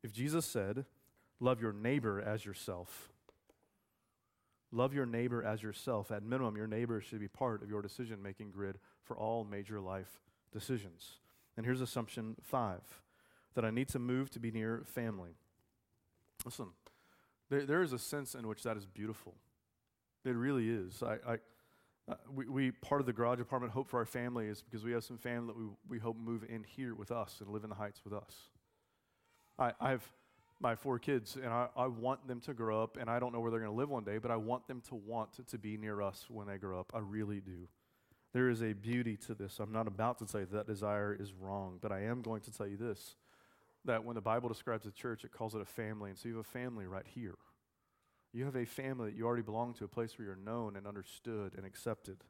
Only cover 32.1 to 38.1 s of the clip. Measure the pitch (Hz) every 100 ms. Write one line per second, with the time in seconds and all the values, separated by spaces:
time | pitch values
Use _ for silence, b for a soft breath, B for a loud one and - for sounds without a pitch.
32.1 | 135 135 123 - 123 113 110 110 - 117
33.1 | 117 123 117 117 113 110 110 143 135 101
34.1 | 107 120 113 107 123 - 127 - 120 101
35.1 | 113 107 - 123 120 104 107 107 104 101
36.1 | 95 - 110 101 98 95 92 90 117 101
37.1 | 107 104 104 95 90 87 _ b b b